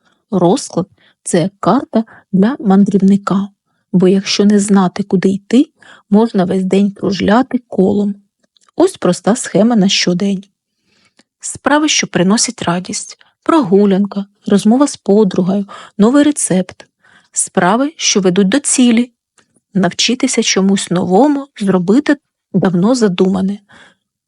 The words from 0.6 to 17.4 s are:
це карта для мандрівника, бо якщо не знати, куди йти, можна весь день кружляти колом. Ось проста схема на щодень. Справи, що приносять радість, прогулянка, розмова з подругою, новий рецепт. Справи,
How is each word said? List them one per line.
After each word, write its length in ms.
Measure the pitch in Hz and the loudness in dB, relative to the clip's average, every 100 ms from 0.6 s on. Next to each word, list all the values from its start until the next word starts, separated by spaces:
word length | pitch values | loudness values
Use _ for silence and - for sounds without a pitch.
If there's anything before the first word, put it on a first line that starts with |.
| - - 180 _ _ _ | -4 -8 -8 _ _ _
це 260 | - 175 196 - | -4 -2 -2 -4
карта 440 | - 254 - 226 226 - _ | -2 -2 -2 -4 -4 -10 _
для 240 | 185 208 302 | 0 0 0
мандрівника, 920 | 226 196 196 196 196 196 - 190 202 _ _ _ _ | 0 2 2 2 2 0 0 -4 -6 _ _ _ _
бо 160 | 180 180 | 0 2
якщо 380 | 196 - - 202 | 2 -2 0 2
не 140 | 208 | 2
знати, 440 | 202 196 180 - | 2 0 0 -4
куди 260 | 196 190 190 | -4 -2 0
йти, 360 | 196 - 240 320 _ - - - | -4 -2 0 0 _ -20 -20 -2
можна 360 | 202 233 196 180 | 0 2 0 -2
весь 180 | 190 | -2
день 280 | 185 196 202 | 0 0 0
кружляти 720 | 196 190 180 190 220 - 247 - | -2 -6 -2 0 0 0 -6 -6
колом. 480 | - 190 202 208 202 _ _ _ _ _ - | -2 0 0 -2 -6 _ _ _ _ _ -2
Ось 220 | 370 - | -2 0
проста 380 | 180 175 180 247 | -2 -2 0 -2
схема 400 | - 175 226 233 | -2 0 2 2
на 140 | 196 | 2
щодень. 540 | - 185 175 202 190 - _ _ _ _ _ _ _ _ _ | 0 -2 -2 -2 -4 -8 _ _ _ _ _ _ _ _ _
Справи, 500 | - - 269 294 302 | -16 -6 -2 0 0
що 180 | - 196 | -2 -2
приносять 540 | 180 180 226 - - | 0 2 0 -2 -6
радість, 560 | - 180 180 - - - _ _ | -4 -4 -6 -12 -14 -20 _ _
прогулянка, 800 | - 330 185 196 208 190 202 202 202 _ - | -2 0 2 2 2 2 -2 -4 -10 _ -2
розмова 400 | 196 214 254 285 | 0 2 2 0
з 100 | - | -2
подругою, 680 | - 202 190 185 180 202 202 - - - | 0 2 2 0 -2 -2 -6 -12 -10 0
новий 260 | 214 285 | 2 4
рецепт. 640 | 294 285 - 185 180 - - _ _ _ _ | 2 0 -2 -2 -4 -10 -20 _ _ _ _
Справи, 640 | - | -8